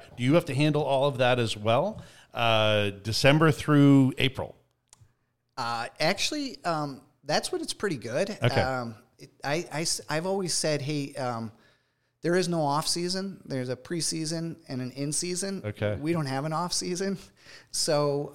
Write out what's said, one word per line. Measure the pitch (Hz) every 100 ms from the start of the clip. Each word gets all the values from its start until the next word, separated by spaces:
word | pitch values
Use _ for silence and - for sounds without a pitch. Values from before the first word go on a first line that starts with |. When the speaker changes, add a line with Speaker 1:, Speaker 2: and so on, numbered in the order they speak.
| - -
Speaker 1:
do |
you | 123
have | 165 165
to |
handle | 127 151 147
all | 139 135 143
of | 123
that | 123 123
as | 110 104
well? | 107 123 196 220 - - -
Uh, | 117 117 110 107 104 101 101
December | 107 107 139 156 160
through | - - 147 143 139 131 -
April? | 131 104 76 - _ _ _ - - _ _ _ _ -
Speaker 2:
Uh, | 117 113 - -
actually, | 156 208 - 302 269 -
um, | 175 156 143 127 - _
that's | 139 180 -
when | 349
it's | 311
pretty | - 202 135
good. | 113 139 202 202
Speaker 1:
Okay. | 120 110
Speaker 2:
Um, | 127 127 117 110 _ _
it, | 139 _
I, | 135 160 170
I | 147
s-, | 170 - -
I've | 151 190
always | 196 185
said, | - 156 147
"Hey, | 139 147 139
um, | - 123 117 113 - _ _ _ _ _ _
there | 160 180
is | 170
no | 165
off | 143 143 -
season. | 170 175 190 196 - -
There's | 131 127
a | 123
preseason | - 170 156 165 160 165 165 - -
and | 127
an | 127
in | 135 143
season. | 147 180 180 196 190
Speaker 1:
Okay. | 107 - 107 104
Speaker 2:
We | 151
don't | 170 139
have | 135
an | 156
off | 160 175
season." | - 180 175 196 190 - _ - - -
So, | - - 147 147 143 147